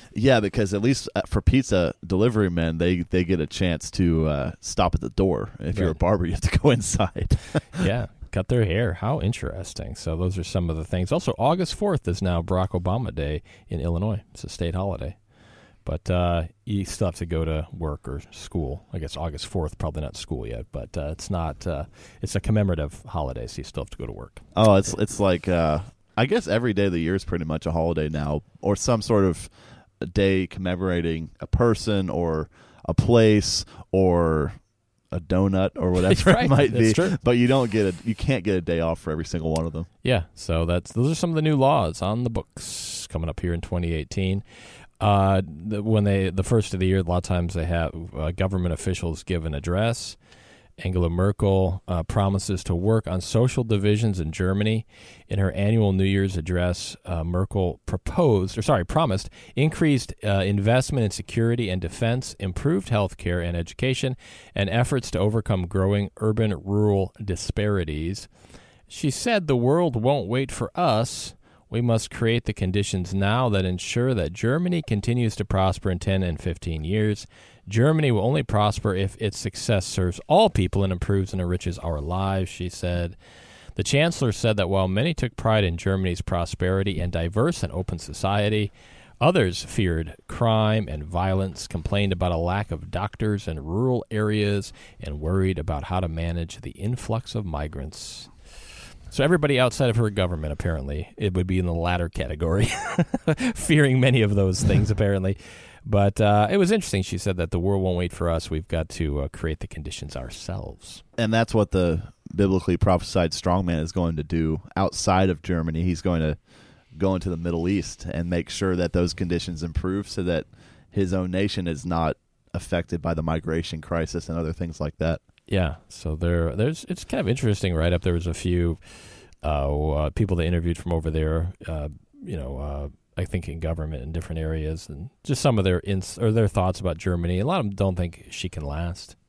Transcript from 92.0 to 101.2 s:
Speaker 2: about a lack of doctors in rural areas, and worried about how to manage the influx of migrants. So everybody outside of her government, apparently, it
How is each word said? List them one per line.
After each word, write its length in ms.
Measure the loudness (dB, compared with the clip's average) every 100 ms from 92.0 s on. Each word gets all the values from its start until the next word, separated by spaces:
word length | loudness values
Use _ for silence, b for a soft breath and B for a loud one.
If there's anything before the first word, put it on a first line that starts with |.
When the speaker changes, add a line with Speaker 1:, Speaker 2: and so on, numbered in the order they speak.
| 0
Speaker 2:
about 200 | 0 0
a 40 | 0
lack 340 | 0 -2 -4
of 200 | -8 -6
doctors 580 | -6 -6 -2 -2 -2 -4
in 160 | -8
rural 400 | -4 0 0 0 -2
areas, 640 | -2 0 2 2 0 -4 -14 B B
and 200 | -10 -6
worried 380 | 0 2 2 0
about 260 | -2 -4
how 160 | -2 -2
to 80 | -2
manage 520 | -4 -4 -4 -6 -10
the 120 | -14
influx 600 | -6 -4 -4 -4 -6 -4
of 120 | -8 -6
migrants. 840 | -6 -6 -8 -10 -12 -16 -16 -18 -20 B B B B B B -10
So 100 | 0
everybody 380 | 4 4 4 4
outside 300 | 4 4 2
of 60 | 4
her 120 | 2
government, 460 | 2 0 0 -4
apparently, 580 | -4 -2 -2 -4 -6 -8
it 160 | -2